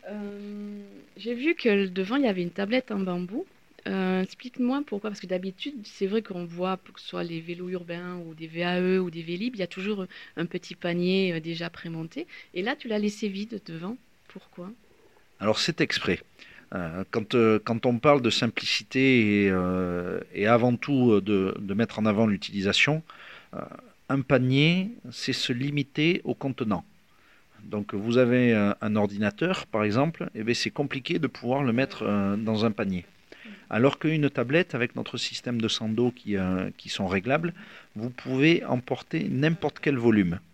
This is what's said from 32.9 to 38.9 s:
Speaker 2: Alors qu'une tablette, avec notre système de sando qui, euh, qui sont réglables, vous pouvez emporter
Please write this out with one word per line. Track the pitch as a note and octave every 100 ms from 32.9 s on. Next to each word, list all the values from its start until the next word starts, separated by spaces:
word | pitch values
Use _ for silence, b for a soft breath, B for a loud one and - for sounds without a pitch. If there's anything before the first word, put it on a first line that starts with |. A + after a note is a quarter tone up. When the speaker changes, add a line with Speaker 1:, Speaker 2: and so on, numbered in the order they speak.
| F#2 - _ _ B B B B
Speaker 2:
Alors | G#2+ C3 -
qu'une | D#3 D#3 C#3+
tablette, | - A#2+ D3+ F#3 C3+
avec | A#2+ -
notre | A2+ A#2+
système | - - - A#2+
de | A2+
sando | - A2 A2 B2
qui, | A#2+ - G2+
euh, | F#2 F#2 G2 -
qui | -
sont | - F#3+
réglables, | F#3+ B2 D3 E3+ E3+ B B B -
vous | A#2
pouvez | B2 B2+ C3 D3+ E3+ -
emporter | B2+ -